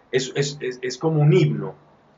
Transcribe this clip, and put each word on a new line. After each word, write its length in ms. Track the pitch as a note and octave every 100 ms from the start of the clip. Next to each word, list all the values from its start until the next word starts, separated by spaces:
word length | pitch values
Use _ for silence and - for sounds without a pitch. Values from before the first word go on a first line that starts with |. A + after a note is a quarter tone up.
| _
Es, 220 | C3 - C#3
es, 220 | - -
es, 180 | - -
es 160 | B2+ -
como 240 | D#3+ D#3
un 100 | D3
himno, 440 | F#3 D3 G#2+ G2 - _ _ _